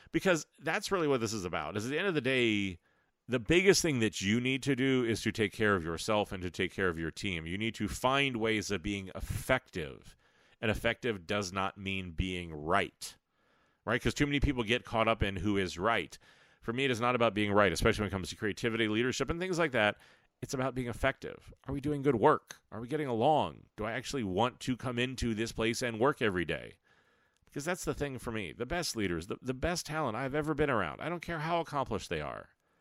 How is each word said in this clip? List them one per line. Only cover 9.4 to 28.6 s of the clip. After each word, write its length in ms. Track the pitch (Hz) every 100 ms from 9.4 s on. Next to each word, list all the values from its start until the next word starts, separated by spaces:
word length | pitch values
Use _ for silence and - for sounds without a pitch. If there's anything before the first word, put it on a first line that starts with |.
| - 131 - - 80 53 - - _ _ _ -
And 80 | 113
effective 560 | 104 117 113 123 101 82
does 260 | 101 95
not 240 | 95 95 -
mean 360 | 98 95 92
being 420 | 80 92 90 85
right, 640 | 78 76 95 87 - - - _ _ _ _ _ _
right? 160 | - 120
'Cause 140 | 120
too 140 | - 147
many 120 | 143
people 240 | 135 131
get 220 | 104 120 -
caught 220 | 117 110
up 160 | 110
in 140 | 101 98
who 200 | 101 98
is 220 | 90 85
right. 360 | 98 113 80 - - - _ _
For 100 | -
me, 140 | 120 139
it 60 |
is 100 | 117
not 140 | 120 123
about 180 | 117
being 180 | 101 104
right, 200 | 101 101
especially 320 | 82 117 104
when 60 | 101
it 20 |
comes 180 | 95 87
to 60 | -
creativity, 520 | 107 92 120 113 110
leadership, 440 | 107 123 117 131
and 80 | 170
things 180 | 185 165
like 140 | 165
that. 260 | 123 104 101 - - _ -
It's 100 | 123
about 220 | 131 131 127
being 120 | 120
effective. 640 | - 135 131 - 50 - - -
Are 60 |
we 80 | 139
doing 220 | 139 147
good 140 | 135 120
work? 400 | 123 135 - - _
Are 80 | 104
we 80 | 117
getting 200 | 151 147
along? 560 | 117 127 151 92 60 - -
Do 100 | 107
I 80 |
actually 300 | 117 120 143
want 360 | 104 92 120 104
to 180 | - 127
come 220 | 131 120
into 340 | 127 127 120
this 180 | 107 110
place 300 | - 113 117
and 180 | 127 110
work 220 | 131 147
every 240 | 113 90 80
day? 300 | 76 57 - _ _ _ _ _ _ _
Because 200 | - 143
that's 200 | 180 -
the 100 | 127
thing 240 | 143 127
for 120 | -
me. 220 | 110 90
The 120 | 62